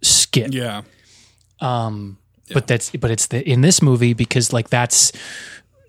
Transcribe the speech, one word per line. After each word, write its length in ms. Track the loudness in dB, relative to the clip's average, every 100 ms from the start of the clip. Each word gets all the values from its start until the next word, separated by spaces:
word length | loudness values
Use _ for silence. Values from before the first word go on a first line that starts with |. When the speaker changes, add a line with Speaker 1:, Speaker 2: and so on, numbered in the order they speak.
Speaker 1:
skit. 520 | 0 2 2 0 0
Speaker 2:
Yeah. 280 | -4 -6 -8 -12 _ _ -20 _ _ _ -8
Speaker 1:
Um, 580 | -4 -4 -4 -6 -12 -16 _ _ -6
Speaker 2:
Yeah. 80 | -2
Speaker 1:
but 120 | 0
that's, 220 | 0 -2
but 200 | -6 -4
it's 160 | -2 -2
the, 200 | -4 0
in 140 | 4
this 200 | 4 4
movie 320 | 4 4 2
because, 380 | 2 0 0 0
like, 180 | -2 0
that's, 420 | 0 0 2 0 -2 -14 -16 -18 -20 _ _